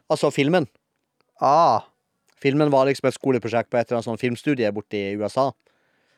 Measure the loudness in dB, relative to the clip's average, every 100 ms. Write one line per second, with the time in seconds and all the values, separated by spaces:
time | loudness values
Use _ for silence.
0 | -4 0 0 0 0 0 -2 _ _ _
1 | _ _ _ -2 2 4 4 2 -4 _
2 | _ _ _ _ -2 2 2 4 2 2
3 | -2 -2 -2 0 0 -4 0 -2 -2 -4
4 | -4 -4 -4 -4 -4 0 -2 -4 -8 -6
5 | -6 -4 -4 -2 -2 -4 _ _ _ _
6 | _